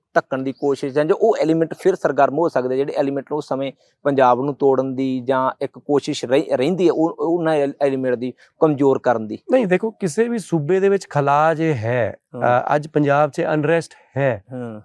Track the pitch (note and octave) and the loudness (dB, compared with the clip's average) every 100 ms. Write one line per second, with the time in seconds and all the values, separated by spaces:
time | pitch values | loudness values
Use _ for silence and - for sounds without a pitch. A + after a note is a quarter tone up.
0 | _ E3+ - C3+ C3+ B2+ C#3+ C3+ C#3+ C3+ | _ -2 0 -4 -6 -4 -2 -2 -2 -2
1 | D#3 - A3+ - D3+ D#3+ D#3+ - F#3 G3 | 0 0 0 0 0 2 0 0 -2 0
2 | D3+ C#3 C3+ C#3 E3 C3+ B2+ C3 D3 - | -2 2 2 2 -2 0 -2 -2 -2 -2
3 | C#3 C#3 B2+ D3+ - C3 C3+ - _ _ | -2 -4 -6 -8 -6 -6 -6 -10 _ _
4 | C#3+ C3+ B2 B2 C#3+ C3+ C#3 C3 C3+ C3 | -2 2 4 4 0 0 2 2 0 -4
5 | C3+ C3 B2 C3 C3 - C#3 B2+ - C#3+ | -4 -4 -2 0 0 -4 -8 -10 -2 -2
6 | - C#3+ A#2+ C3+ - C3+ C3+ F#3 E3+ D3 | 0 -6 0 0 2 0 0 2 2 2
7 | E3 - D#3 F3 D#3+ D#3 C#3+ - C#3+ C3+ | 0 -2 -2 0 0 0 -2 -2 -2 0
8 | B2+ A#2+ B2+ - _ _ D#3+ C#3+ C#3 B2+ | -2 -2 -6 -10 _ _ 0 4 2 2
9 | B2+ A2+ G#2+ A2 - C4 G3+ F#3 A3+ - | 2 0 -2 -10 0 0 2 0 -2 -4
10 | F#3+ F3 A#3 A#3 - E3+ D3 F#3+ G3 G3 | -4 0 -2 -2 -2 -4 0 2 2 0
11 | - D3 C#3 C#3+ D#3+ D#3 D#3+ C3+ A2 B2 | 0 -2 2 2 2 2 0 0 -2 0
12 | G2+ - _ B2+ B2 B2 - D3 D3+ D3+ | -2 -4 _ -4 0 2 2 -2 0 -2
13 | C#3+ C#3+ D3+ D3+ - D#3 D3 E3 - - | 2 2 2 0 -2 0 0 0 -2 -14
14 | _ C3 C#3 G#2+ - B2+ A#2+ G#2+ | _ -2 -2 -2 -8 -12 -12 -12